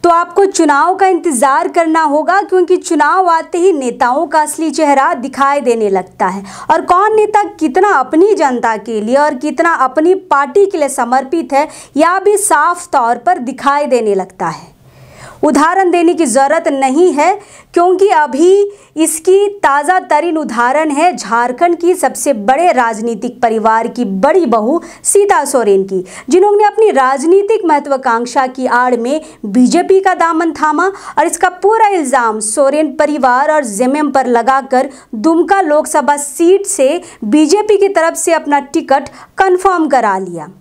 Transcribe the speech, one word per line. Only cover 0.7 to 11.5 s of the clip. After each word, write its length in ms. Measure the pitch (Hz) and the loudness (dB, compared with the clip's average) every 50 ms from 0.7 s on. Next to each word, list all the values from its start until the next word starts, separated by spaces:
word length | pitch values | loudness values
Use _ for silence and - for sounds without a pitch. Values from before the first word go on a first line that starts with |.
| 285 277 311 349 370 | 2 2 2 0 0
का 120 | - 294 | 0 2
इंतजार 600 | 381 370 330 339 349 277 247 311 277 277 311 339 381 | 0 0 0 -2 -2 0 0 2 2 2 0 -2 0
करना 320 | 285 349 330 320 320 311 320 | -2 0 0 2 0 0 0
होगा, 380 | 294 277 302 302 311 359 392 403 | 0 0 -2 0 0 0 0 0
क्योंकि 340 | 403 381 370 359 320 359 | 0 0 0 2 2 0
चुनाव 520 | 359 370 - 339 294 294 294 339 381 381 349 | -2 0 -4 -2 0 2 2 2 2 2 2
आते 280 | 330 330 320 - - | 0 0 -2 -4 -4
ही 140 | 349 339 392 339 | 0 2 2 0
नेताओं 520 | 285 262 240 - - 262 240 254 294 339 | 0 -4 -6 -2 -2 -2 0 0 -2 -2
का 140 | 285 - 311 | 0 0 0
असली 300 | 302 302 - - 330 311 | 0 -2 -4 -6 -6 -4
चेहरा 420 | - 320 311 285 277 269 269 320 349 | -2 0 2 2 2 2 2 0 -2
दिखाई 460 | 262 226 277 - 254 277 277 285 285 | -4 -8 -10 -4 -2 0 0 0 0
देने 280 | 233 247 233 226 214 202 | 0 0 0 0 0 0
लगता 380 | 196 185 185 - - - 214 | 0 -2 -4 -6 -4 -4 -4
है 160 | 185 185 196 196 - - - - - | -2 -2 -6 -12 -14 -18 -12 -2 -2
और 100 | 311 330 - | 0 0 2
कौन 320 | - 349 359 403 427 440 | 2 2 2 2 2 2
नेता 280 | 427 427 427 427 415 415 330 403 | 2 0 2 2 0 0 0 -6
कितना 340 | - 311 294 254 370 381 415 | -4 -4 0 2 2 2 2
अपनी 440 | 381 285 254 254 - 311 370 427 403 | 2 0 0 0 2 4 4 4 4
जनता 400 | 294 311 269 254 240 247 226 220 | 2 0 0 0 0 -2 -2 -2
के 220 | 214 214 240 226 214 | -4 -6 -6 -6 -4
लिए 140 | 208 220 254 | -2 0 2
और 180 | 277 294 302 294 | 2 2 0 -2
कितना 360 | 247 294 302 302 - 330 339 330 240 | -4 -6 -6 -2 0 0 0 2 0
अपनी 320 | 262 254 254 311 311 349 370 370 - | 0 0 0 0 2 2 2 0 0
पार्टी 400 | - 294 277 285 277 262 302 302 | -2 0 0 0 0 2 0 0
के 120 | 302 - | 2 0
लिए 120 | 330 285 269 | -4 -4 -4
समर्पित 640 | 269 - 240 240 247 269 269 262 - 330 - 254 | -2 -4 -2 0 0 -2 -2 -2 -6 -6 -4 -2